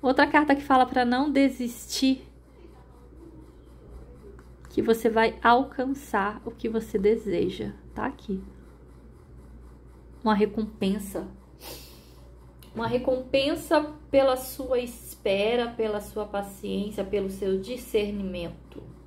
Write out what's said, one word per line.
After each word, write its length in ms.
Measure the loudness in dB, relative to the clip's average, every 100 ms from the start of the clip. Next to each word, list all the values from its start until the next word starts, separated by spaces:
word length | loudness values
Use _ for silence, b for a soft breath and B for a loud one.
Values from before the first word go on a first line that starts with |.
Outra 260 | 2 4 4
carta 260 | 4 4
que 80 | 2
fala 240 | 6 4 6
pra 180 | 4
não 260 | 2 2 2
desistir. 960 | 4 4 2 -8 -8 -8 0 2 2 -4 -20 -20 -20 -20 -20 -20 -20 -20 -20 -20 -20 -20 -20 -20 -20 -20 -18 -18 -20 -20 -20 -20 -20 -8
Que 100 | -2
você 300 | 2 2 2
vai 280 | 4 2 4
alcançar 960 | 4 4 2 -4 -4 -4 -2 -2 -2 -4
o 60 | -12
que 180 | -8 -4
você 300 | -4 -4 0
deseja. 760 | 2 2 0 -2 -2 -2 -10 -10 -14
Tá 120 | -6 -6
aqui. 360 | -6 -8 -8 -8 -20 -20 -20 -20 -20 -20 -20 -20 -20 -20 -20 -20 -20 -20 -20 -20 -4
Uma 120 | 2
recompensa. 920 | 4 2 0 -6 -2 -2 -2 -4 -8 -10 -14 -20 -20 B B B B B B B -20 -20 -20 -14
Uma 120 | -6 -2
recompensa 1040 | 0 0 -2 0 0 2 -2 2 2 2 -10 2
pela 260 | 4 4 2
sua 420 | -4 -10 -2 -2
espera, 920 | -2 -10 -18 -6 0 2 2 0 -2
pela 320 | -2 -4 -4
sua 240 | -6 -8 -6
paciência, 800 | -4 -6 -10 -6 -4 -4 -4
pelo 240 | -2 -2 -2
seu 320 | -4 -2 -2
discernimento. 1300 | -2 -10 -4 -2 -2 -4 -6 -6 -8 -10 -18 -18 -18 -20